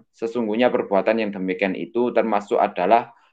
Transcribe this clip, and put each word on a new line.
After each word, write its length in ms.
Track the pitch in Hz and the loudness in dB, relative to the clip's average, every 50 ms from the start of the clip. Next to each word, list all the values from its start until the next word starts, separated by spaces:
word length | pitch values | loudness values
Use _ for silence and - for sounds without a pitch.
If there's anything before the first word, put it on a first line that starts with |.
| _ _ _ | _ _ _
sesungguhnya 560 | - 113 113 113 120 117 104 107 117 123 123 | -8 -8 -6 -4 -4 -2 -2 0 2 2 2
perbuatan 480 | 117 - - - 101 95 95 113 113 113 | 2 0 -2 0 0 0 2 2 0 0
yang 160 | 110 104 101 | -2 -4 -4
demikian 400 | 98 92 92 92 - 98 95 92 | -6 -4 -4 -2 -2 -2 -2 -2
itu 400 | - - - - 117 123 120 104 | -4 -8 -4 -2 -2 0 0 2
termasuk 400 | 113 110 113 107 104 104 - 120 | 0 0 2 0 -2 -2 0 0
adalah 560 | - 98 104 - 92 87 92 113 117 123 - - _ _ _ | 0 0 0 0 0 2 4 4 4 2 -2 -14 _ _ _